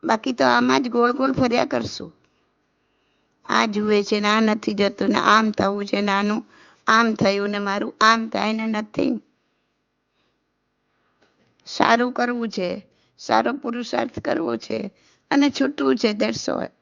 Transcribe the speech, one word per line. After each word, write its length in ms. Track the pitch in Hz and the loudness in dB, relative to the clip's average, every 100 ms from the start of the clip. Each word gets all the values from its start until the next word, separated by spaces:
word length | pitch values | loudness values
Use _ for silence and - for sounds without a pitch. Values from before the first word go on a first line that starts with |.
બાકી 300 | 160 220 269 | 0 -2 0
તો 120 | 247 262 | 0 4
આમાં 380 | 240 247 262 | 4 4 2
જ 40 | 247 | 2
ગોળ 240 | 240 240 | 2 0
ગોળ 200 | 247 262 | 2 0
ફર્યા 340 | 262 254 233 254 | 2 0 2 0
કરશું. 500 | 247 214 - - - _ _ _ _ _ _ _ _ _ _ _ _ - | -2 -4 -10 -14 -18 _ _ _ _ _ _ _ _ _ _ _ _ -4
આ 200 | 220 226 | 0 0
જુએ 380 | 208 214 208 | 0 2 2
છે 160 | 202 214 | 2 0
ને 80 | 208 | 2
આ 120 | 214 | 2
નથી 340 | 220 214 - | 2 0 -2
જતું 360 | 202 202 202 196 | 0 0 0 0
ને 100 | 208 | 2
આમ 320 | - 214 220 | 4 4 4
થવું 340 | 208 196 202 202 | 0 -2 -2 -4
છે 160 | 202 | -2
ને 100 | 202 | 0
આનું 340 | 196 208 214 - _ - _ - | 0 0 -2 -6 _ -20 _ 2
આમ 260 | 220 233 | 4 4
થયું 360 | 220 202 202 202 | 2 0 0 -2
ને 100 | 208 | -4
મારું 360 | 202 202 214 - | -4 -4 -6 2
આમ 280 | 220 226 226 | 4 4 0
થાય 240 | 214 208 | -2 -2
ને 100 | 220 | -2
nothing. 560 | 220 214 214 - 269 233 _ _ _ _ _ _ _ _ _ _ _ _ _ _ _ _ _ _ _ _ _ _ _ _ - | -4 -4 -6 -2 -2 -2 _ _ _ _ _ _ _ _ _ _ _ _ _ _ _ _ _ _ _ _ _ _ _ _ -16
સારું 480 | - 226 233 247 | 0 2 4 2
કરવું 360 | 247 240 240 226 | -2 -4 -2 -6
છે, 360 | - 180 185 - _ _ _ | -4 -6 -6 -12 _ _ _
સારો 360 | - 220 233 | 0 2 2
પુરુષાર્થ 680 | 269 262 233 233 - 233 - | -4 -8 -8 -6 -4 -6 -6
કરવો 380 | - - 330 226 | -4 -4 -2 -4
છે 340 | - - 196 _ _ _ _ | -6 -8 -8 _ _ _ _
અને 180 | 285 285 | 2 2
છૂટવું 460 | - 277 294 277 262 | 0 -2 0 0 2
છે, 140 | 220 | 0
that's 500 | 208 220 226 - - | 0 -4 -4 -4 -6
all. 100 | - _ | -6 _